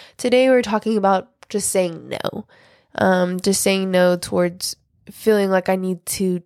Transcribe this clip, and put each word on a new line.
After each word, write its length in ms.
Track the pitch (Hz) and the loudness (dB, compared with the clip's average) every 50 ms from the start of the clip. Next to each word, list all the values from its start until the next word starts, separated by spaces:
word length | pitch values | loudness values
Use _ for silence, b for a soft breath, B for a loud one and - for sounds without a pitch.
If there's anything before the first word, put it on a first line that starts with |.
| B B B | B B B
today 320 | B - 247 240 254 262 262 | B -2 2 2 4 4 4
we're 120 | 262 247 | 4 2
talking 360 | 240 208 220 208 - 214 226 | 2 0 -2 -2 -2 0 -2
about 320 | 214 190 196 196 185 - _ _ _ - | 2 2 2 2 2 -2 _ _ _ -14
just 220 | - - 208 190 - | -8 -6 -6 -4 -2
saying 400 | - 190 185 175 165 160 - - | 0 0 0 -2 -4 -10 -12 -10
no. 360 | - - - - - 214 - b b b b b b b b b - | -10 -6 -6 -6 -6 -8 -14 b b b b b b b b b -4
Um, 440 | - 214 190 185 185 180 180 180 185 | 0 2 2 4 2 2 0 -2 -2
just 220 | - 202 196 - | -2 0 0 0
saying 300 | - 202 196 190 190 190 | 0 0 0 0 0 0
no 260 | 185 180 180 180 180 | 2 4 4 4 2
towards 580 | 175 - - 202 185 175 175 175 185 - - - _ _ _ _ _ _ - | 0 -4 -4 -2 0 0 -2 -2 -6 -10 -10 -10 _ _ _ _ _ _ -20
feeling 400 | - - - 220 214 208 196 190 | -12 -4 0 2 2 2 2 2
like 200 | 190 185 185 - | 0 0 0 0
I 80 | 190 | -2
need 280 | 185 185 185 185 175 - | -2 -2 -4 -6 -6 -6
to 340 | - - - 196 185 180 175 - | -8 -6 -2 -2 -2 -2 -4 -6